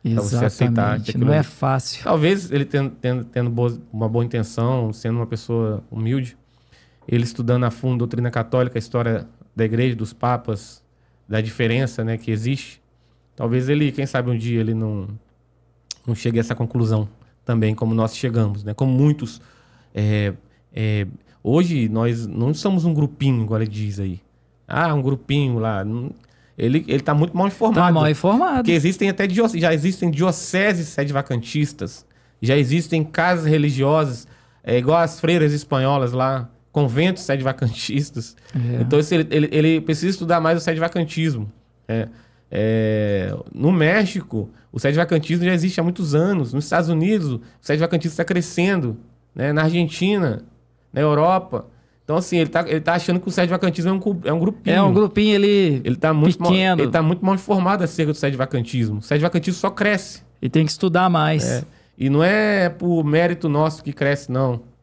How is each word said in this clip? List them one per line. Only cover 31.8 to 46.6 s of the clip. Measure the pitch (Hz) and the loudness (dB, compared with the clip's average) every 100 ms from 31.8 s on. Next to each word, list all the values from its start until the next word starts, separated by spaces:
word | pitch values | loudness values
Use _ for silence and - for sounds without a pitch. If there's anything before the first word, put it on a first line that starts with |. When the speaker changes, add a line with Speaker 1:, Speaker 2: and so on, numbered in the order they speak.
| - - _ _ _ _ | -12 -12 _ _ _ _
Speaker 1:
já | 113 143 | 2 2
existem | 127 165 160 160 | 4 0 0 -2
casas | 156 165 175 175 | -2 0 0 2
religiosas, | 156 156 147 135 135 156 147 117 - - _ _ | 2 2 2 0 2 2 0 -4 -14 -20 _ _
é, | - 123 | -2 0
igual | 123 170 | 2 2
as | 165 - | 2 0
freiras | 165 175 151 | 0 2 2
espanholas | 147 - 139 131 143 123 | 0 -2 0 2 0 0
lá, | 127 131 135 120 _ _ | 0 0 -2 -6 _ _
conventos | 151 139 123 175 185 | 0 0 2 0 0
sedevacantistas. | - 139 131 131 123 113 - 139 147 120 - - - | -4 -2 -2 -2 -2 -2 -4 -2 -2 -8 -12 -18 -8
Speaker 2:
É. | - 120 120 | -4 -2 -2
Speaker 1:
Então, | 120 147 | 2 2
esse, | 151 170 | 2 0
ele, | 160 | 2
ele, | 151 151 | 0 2
ele | 151 156 160 | 2 2 2
precisa | 160 156 175 | 0 -2 -2
estudar | 185 170 170 | -2 0 0
mais | 160 170 | 2 0
o | |
sedevacantismo, | 165 160 170 175 160 - 160 123 104 - _ _ - | 0 -2 -2 -2 -4 -2 -2 -2 -8 -12 _ _ -4
né? | 113 113 - _ _ _ - | -4 -4 -10 _ _ _ -2
É, | 110 110 110 107 104 98 95 98 - | 0 2 2 0 0 0 -2 -6 -10
no | - 143 | 0 2
México, | 180 151 208 190 190 - 113 104 - _ | 4 4 2 0 -4 -6 -6 -6 -12 _
o | 120 | -2
sedevacantismo | 139 151 165 165 151 170 | 0 0 2 0 0 0
já | 180 | 2
existe | 180 180 185 | 2 0 0
há | |
muitos | 170 180 160 | -2 -2 0
anos. | 147 180 190 120 | 2 2 0 -2
Nos | 127 | -4